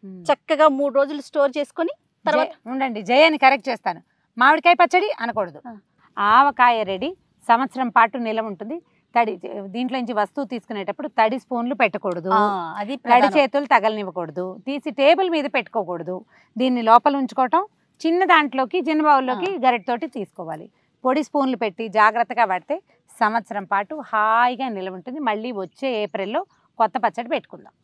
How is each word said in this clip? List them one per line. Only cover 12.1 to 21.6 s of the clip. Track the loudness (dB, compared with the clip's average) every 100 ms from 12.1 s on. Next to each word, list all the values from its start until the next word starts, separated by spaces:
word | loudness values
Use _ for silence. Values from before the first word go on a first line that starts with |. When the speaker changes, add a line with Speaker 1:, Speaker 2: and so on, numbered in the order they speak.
| -6 0
Speaker 2:
ఆ, | 2 2 -2 -6 -8
అది | -8 -8
Speaker 1:
తడి |
Speaker 2:
ప్రధానం. | 2 4 4 4
Speaker 1:
చేతులు | 2 0 2
తగలనివ్వకూడదు, | 2 2 -2 -6 -6 -8 -6 -10 -10 -8
తీసి | -8 -8
టేబుల్ | 2 4 4 2
మీద | -2 -2
పెట్టుకోకూడదు. | -4 -4 -6 -6 -6 -8 -10 -12 _ _ -4
దీన్ని | -2 0
లోపల | 6 6 6 -2
ఉంచుకోవటం, | -4 -2 0 0 -2 _ _ _ -2
చిన్న | 0 4
దాంట్లోకి, | 4 2 -2 -2 -2
చిన్న | -2 0
బౌల్లోకి | 4 4 2 -2 -4 0
Speaker 2:
ఆ. | 0
Speaker 1:
గరిటెతోటి | 0 -2 -6 -6
తీసుకోవాలి. | -10 -12 -12 -12 -12 -14 _ _ _ -2
పొడి | 0
స్పూన్లు | -2 -2 -2
పెట్టి | -2